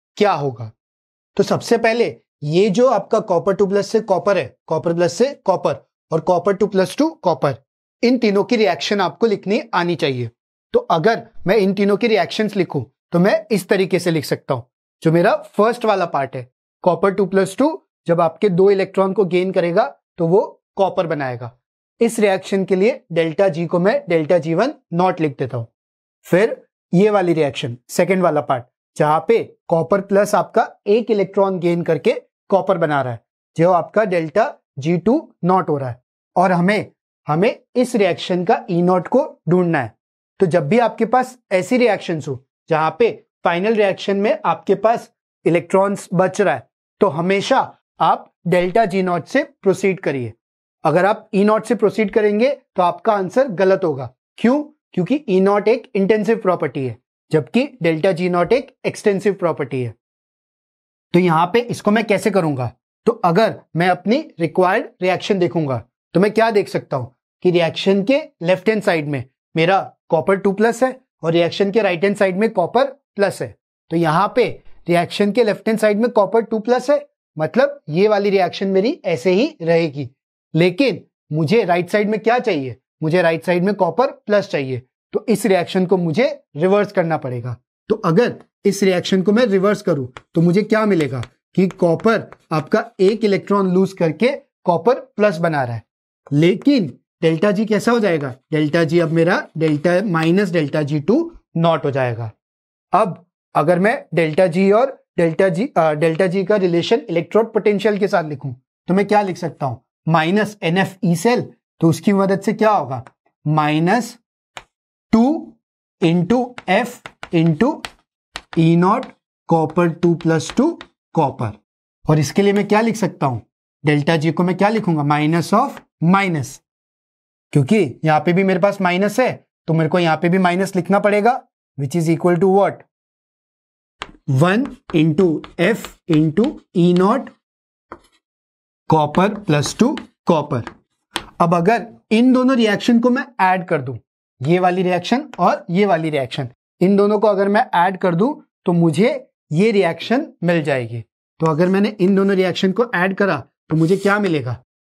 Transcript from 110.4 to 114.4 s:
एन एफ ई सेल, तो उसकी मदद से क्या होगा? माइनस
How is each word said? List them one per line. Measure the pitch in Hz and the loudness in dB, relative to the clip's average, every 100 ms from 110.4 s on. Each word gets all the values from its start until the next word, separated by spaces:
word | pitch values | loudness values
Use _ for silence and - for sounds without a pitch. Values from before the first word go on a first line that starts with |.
| 208 - | -2 -4
एन | 170 180 | -2 -2
एफ | 190 - | -2 -2
ई | 180 170 | -2 0
सेल, | 233 240 135 - _ - | 0 0 -4 -14 _ -2
तो | 165 | 0
उसकी | 160 - | 2 0
मदद | 196 196 196 | 2 2 0
से | 208 | -2
क्या | 208 214 | 0 2
होगा? | 196 123 127 - _ _ _ 147 | 2 -2 -10 -12 _ _ _ -2
माइनस | 156 151 151 170 233 233 - _ _ | 0 0 0 0 0 -4 -14 _ _